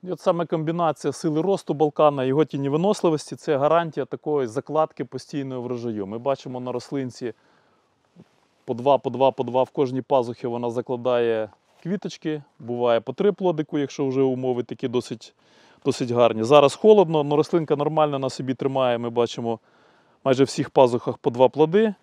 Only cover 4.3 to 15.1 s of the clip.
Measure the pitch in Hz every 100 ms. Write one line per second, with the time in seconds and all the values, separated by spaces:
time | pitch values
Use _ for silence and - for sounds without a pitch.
4.3 | 147 123 117 - 147 156 - 131 131 -
5.3 | 147 135 127 123 123 120 107 98 110 131
6.3 | 135 - 127 123 123 - 143 131 - 120
7.3 | - _ _ _ _ _ _ _ _ -
8.3 | _ _ _ - 117 127 135 135 123 135
9.3 | - 123 123 127 - 131 131 127 139 120
10.3 | 123 127 120 120 120 117 123 120 123 117
11.3 | 113 110 _ _ _ 165 196 180 - 160
12.3 | 151 143 _ 117 120 120 117 107 127 202
13.3 | 190 185 160 156 151 139 - 139 131 135
14.3 | 127 127 123 120 117 131 120 -